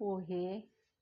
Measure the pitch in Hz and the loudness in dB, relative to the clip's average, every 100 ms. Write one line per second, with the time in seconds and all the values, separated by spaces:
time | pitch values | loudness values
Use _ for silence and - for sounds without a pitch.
0 | 208 185 175 180 180 202 - _ _ _ | 0 0 0 0 0 -2 -8 _ _ _